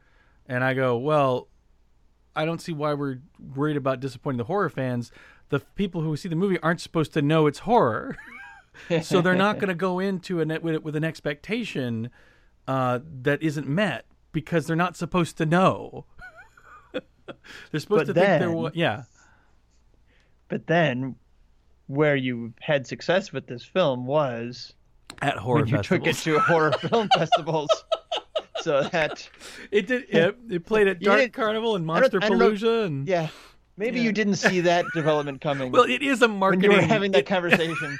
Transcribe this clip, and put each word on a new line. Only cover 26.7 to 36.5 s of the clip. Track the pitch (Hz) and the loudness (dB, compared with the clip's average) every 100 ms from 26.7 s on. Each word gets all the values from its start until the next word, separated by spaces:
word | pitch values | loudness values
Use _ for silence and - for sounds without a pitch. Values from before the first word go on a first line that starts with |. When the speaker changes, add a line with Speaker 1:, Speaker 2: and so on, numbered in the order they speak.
Speaker 2:
<laughs> | 156 160 | 0 0
film | 226 202 | 0 2
festivals, | 359 160 - 156 156 143 - - - - 539 - - - - | 2 2 0 0 -2 0 -2 -2 -8 -6 -10 -6 -10 -8 -8
so | 165 139 | -2 0
that | - 175 151 403 - - - - - | 0 0 -2 -4 -16 -20 -20 -18 -2
Speaker 1:
It | 202 190 | 0 0
did. | 247 - | -4 0
It, | 170 170 - 226 | 2 2 0 -6
it | 175 - | -8 0
played | 214 196 | 2 2
at | 185 | 2
Speaker 2:
You | 196 | 2
Speaker 1:
Dark | 202 | 4
Speaker 2:
didn't | 254 | 2
Speaker 1:
Carnival | - 220 220 226 208 | 0 -2 0 0 -2
and | 160 | 0
Speaker 2:
I | 170 | 2
don't, | 254 190 | 2 2
I | 214 | 2
don't | 202 | 4
know. | 233 | 4
Speaker 1:
Monsterpalooza | 208 226 226 202 | 2 0 0 0
and | 139 139 | -4 0
Speaker 2:
Yeah, | 180 156 - - _ _ - | 0 -2 -8 -20 _ _ -8
maybe | 226 247 | -4 -2
Speaker 1:
Yeah. | 233 | 0
Speaker 2:
you | |
didn't | 196 202 190 | 0 0 2
see | 214 180 | 2 2
that | 170 175 170 | 2 2 0
development | 165 151 151 143 135 | -2 2 2 0 -6
coming | 156 139 131 | -4 -4 0
Speaker 1:
Well, | 143 | 2
it | 240 247 | 2 2
is | 277 262 | 0 2
a | 233 | 2
Speaker 2:
when | 202 190 | 2 2